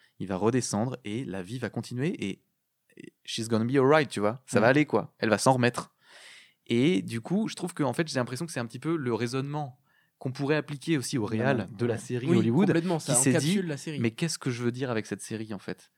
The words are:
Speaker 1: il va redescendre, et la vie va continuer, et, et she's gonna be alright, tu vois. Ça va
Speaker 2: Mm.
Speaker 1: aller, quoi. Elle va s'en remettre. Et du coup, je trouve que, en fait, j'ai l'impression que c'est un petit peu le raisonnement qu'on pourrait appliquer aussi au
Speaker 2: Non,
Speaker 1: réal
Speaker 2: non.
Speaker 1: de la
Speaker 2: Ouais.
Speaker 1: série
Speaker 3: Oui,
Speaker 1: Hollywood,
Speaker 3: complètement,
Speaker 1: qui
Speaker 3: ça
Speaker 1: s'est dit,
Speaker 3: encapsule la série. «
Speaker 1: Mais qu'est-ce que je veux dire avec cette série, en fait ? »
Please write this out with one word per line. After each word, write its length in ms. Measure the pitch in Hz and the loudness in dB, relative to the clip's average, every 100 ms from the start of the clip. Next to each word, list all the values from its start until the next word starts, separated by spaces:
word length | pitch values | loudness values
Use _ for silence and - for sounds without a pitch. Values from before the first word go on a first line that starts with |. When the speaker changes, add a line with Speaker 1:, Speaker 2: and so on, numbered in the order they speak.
| _ - | _ -12
Speaker 1:
il 80 | 92 | -6
va 80 | 92 | 0
redescendre, 600 | 107 127 - 104 120 127 | 2 2 0 -2 -2 -6
et 200 | - 110 | -8 -8
la 180 | 131 95 | -8 -10
vie 160 | 90 127 | -10 -8
va 100 | 110 | -8
continuer, 380 | - 113 123 147 - | -6 -8 -4 -4 -4
et, 180 | 101 - _ _ _ _ _ - | -6 -8 _ _ _ _ _ -20
et 160 | - _ | -20 _
she's 240 | - - 113 | -10 -8 0
gonna 160 | 113 | 0
be 120 | 117 139 | 2 4
alright, 320 | 131 156 139 | 6 6 4
tu 120 | - | 0
vois. 220 | 104 123 - | 0 0 0
Ça 140 | 104 | 4
va 80 | 110 | 6
Speaker 2:
Mm. 20 | |
Speaker 1:
aller, 160 | 139 147 | 6 4
quoi. 280 | 110 - - | 2 -2 -2
Elle 120 | 113 | 2
va 80 | 104 | 4
s'en 160 | 139 | 4
remettre. 380 | 131 120 - - _ _ - - - - _ - | 4 4 0 -8 _ _ -20 -20 -20 -20 _ -2
Et 360 | 120 143 185 | 2 4 2
du 180 | - 117 | -2 -6
coup, 280 | - 185 208 | -2 -2 -2
je 60 | - | -6
trouve 180 | 180 | -8
que, 80 | - | -4
en 100 | 139 | -2
fait, 160 | 120 160 | -2 -2
j'ai 80 | 135 | -2
l'impression 300 | 117 127 165 | -4 -4 -8
que 60 | |
c'est 80 | - | -6
un 60 | 117 | -8
petit 120 | 127 | -8
peu 180 | 160 165 | -4 -4
le 180 | 127 | -2
raisonnement 640 | 110 120 135 139 147 143 - _ _ _ - | -2 -2 -4 -6 -6 -8 -14 _ _ _ -10
qu'on 120 | 135 | -8
pourrait 240 | 127 139 151 | -4 -2 0
appliquer 400 | 139 147 - 156 | -2 -6 -2 -2
aussi 220 | 120 139 | 0 -2
au 40 | |
Speaker 2:
Non, 40 | 101 | -2
Speaker 1:
réal 400 | 110 127 123 90 | 0 0 0 -2
Speaker 2:
non. 60 | 98 | -4
Speaker 1:
de 100 | 120 | -2
la 80 | |
Speaker 2:
Ouais. 60 | 110 | -2
Speaker 1:
série 260 | - 123 135 | -4 -4 2
Speaker 3:
Oui, 80 | 175 | 4
Speaker 1:
Hollywood, 300 | 113 131 196 | 4 4 4
Speaker 3:
complètement, 300 | 165 175 165 | 4 2 -2
Speaker 1:
qui 80 | - | 0
Speaker 3:
ça 80 | |
Speaker 1:
s'est 160 | 123 139 | 2 4
dit, 40 | 160 | 4
Speaker 3:
encapsule 300 | 143 202 180 | 2 0 -2
la 100 | 139 | -6
série. « 220 | - 143 | -8 -2
Speaker 1:
Mais 120 | 117 | -2
qu'est-ce 260 | 110 165 - | 0 -2 -2
que 120 | 139 | -4
je 120 | 120 | -2
veux 100 | 120 | -2
dire 180 | 123 131 | -2 -2
avec 140 | 110 107 | -2 -4
cette 140 | 101 | -8
série, 320 | - 110 110 | -8 -8 -8
en 60 | 101 | -10
fait ? » 320 | - 92 - | -8 -10 -12